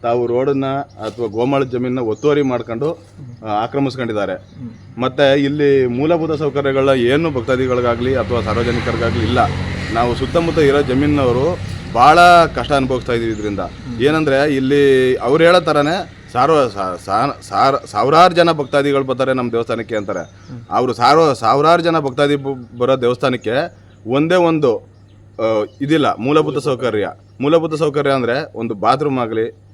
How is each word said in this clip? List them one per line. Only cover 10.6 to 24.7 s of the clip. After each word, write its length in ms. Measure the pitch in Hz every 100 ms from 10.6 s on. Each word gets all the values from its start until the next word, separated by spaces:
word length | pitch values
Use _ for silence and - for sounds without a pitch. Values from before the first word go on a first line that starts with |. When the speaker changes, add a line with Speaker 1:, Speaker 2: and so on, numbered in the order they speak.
Speaker 1:
ಇರೋ 220 | 143 143
ಜಮೀನವರು 760 | 139 127 147 147 127 120 151 180 - - -
ಭಾಳ 240 | 113 135 165 175 175 160
ಕಷ್ಟ 260 | 131 120
ಅನುಭವಿಸ್ತಾ 400 | 143 131 127 120
ಇದೀವಿ 200 | 117 117
ಇದರಿಂದ. 280 | 107 104 98
Speaker 2:
ಹ್ಮ್. 400 | 87 - 135 117
Speaker 1:
ಏನಂದ್ರೆ, 560 | 135 156 147 135 151 135
ಇಲ್ಲಿ 600 | 131 143 139 131 127 131
ಅವ್ರು 280 | 120 156
ಹೇಳೋ 160 | 165 180
ಥರನೇ 560 | 160 151 147 185 - - -
ಸಾರೋ-, 360 | 123 139 156 123
ಸಾ-, 360 | 101 92 87
ಸಾ-, 440 | 95 101 139 - -
ಸಾರ-, 380 | 95 131 135 -
ಸಾವಿರಾರು 440 | 104 120 156 180
ಜನ 180 | 170 170
ಭಕ್ತಾದಿಗಳು 520 | 156 135 143 143 139
ಬರ್ತಾರೆ 280 | 131 127 131
ನಮ್ಮ 200 | 131 123
ದೇವಸ್ಥಾನಕ್ಕೆ 440 | 117 117 117 107 110
ಅಂತಾರೆ. 240 | 101 92
Speaker 3:
ಹ್ಮ್. 400 | 80 - - 123 -
Speaker 1:
ಅವ್ರು 220 | 208 185
ಸಾರೋ-, 420 | 117 123 151 160
ಸಾವಿರಾರು 480 | 120 113 135 156 170
ಜನ 160 | 165 165
ಭಕ್ತಾದಿ 380 | 139 127 147 143
ಬ-, 420 | 135 131 117 117
ಬರೋ 220 | 123 131
ದೇವಸ್ಥಾನಕ್ಕೆ 880 | 120 123 139 123 104 127 175 - - - 107
ಒಂದೇ 280 | 131 160
ಒಂದು, 440 | 180 170 160 139